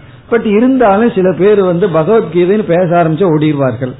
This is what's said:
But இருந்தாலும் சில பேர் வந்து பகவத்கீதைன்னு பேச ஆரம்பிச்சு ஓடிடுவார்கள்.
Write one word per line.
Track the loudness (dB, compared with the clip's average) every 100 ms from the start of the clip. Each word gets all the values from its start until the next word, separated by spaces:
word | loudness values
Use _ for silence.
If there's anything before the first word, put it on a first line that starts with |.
| -20 -18
But | -4 -2 0
இருந்தாலும் | 0 2 2 2 2 0
சில | 0 -2
பேர் | 0 2 2
வந்து | 0 0 0
பகவத்கீதைன்னு | 0 0 0 0 -2 0 0
பேச | 0 0 0
ஆரம்பிச்சு | 0 0 0 0
ஓடிடுவார்கள். | 0 0 0 -2 -4 -8 -10